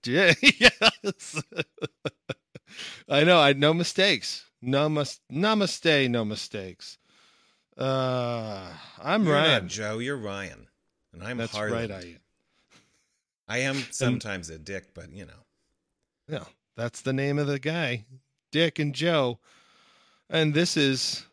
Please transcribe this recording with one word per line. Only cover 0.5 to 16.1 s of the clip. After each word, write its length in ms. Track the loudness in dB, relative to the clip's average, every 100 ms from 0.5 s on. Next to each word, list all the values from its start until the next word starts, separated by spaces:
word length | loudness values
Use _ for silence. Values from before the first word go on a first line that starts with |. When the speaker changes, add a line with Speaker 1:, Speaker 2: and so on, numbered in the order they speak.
| 6 4 6 0 0
Speaker 1:
yes. 400 | -8 -8 -10 -10 -10 -8 -10 -8 -12 _ -10 _ -14
<laughs> 800 | -14 _ -20 _ -18 -16 -18 0
I 160 | 4
know. 140 | 6 8
I, 120 | 8
no 220 | 6 4
mistakes. 680 | 4 0 2 2 2 -4 -12 -14 _
No 260 | -2 0 2
mus-, 320 | 0 -4 -8 _
namaste, 760 | -2 0 2 0 -2 2 4 4
no 140 | 0
mistakes. 760 | -2 -6 -8 -10 -12 -14 -20 -20 _ _ _ _ _ _ _ -6
Uh, 920 | -2 -2 -2 -2 -4 -6 -8 -10 -14 -18 -20 -12
I'm 220 | -2 2
Speaker 2:
You're 100 | 4
Speaker 1:
Ryan. 280 | 4 4 2
Speaker 2:
not 80 | 0
Joe. 280 | -8 -6 -6
You're 180 | -6 -6
Ryan. 520 | -8 -8 -10 -14 -20 _ _ _ _
And 100 | -16
I'm 140 | -10 -8
Speaker 1:
That's 160 | -6
Speaker 2:
Harlan. 180 | -4 -4
Speaker 1:
right, 180 | -2 -4
I 100 | -10
am. 160 | -16 -20 _ _ _ _ _ _ _ _ _ _ _ _ _
Speaker 2:
I 100 | -4
am 180 | -4 -6
Speaker 1:
And 100 | -8
Speaker 2:
sometimes 540 | -4 -2 -2 -6 -10 -10
a 100 | -16
dick, 360 | -12 -12 _
but, 180 | -20 -20
you 140 | -18 -20
know. 180 | -20 _ _ _ _ _ _ _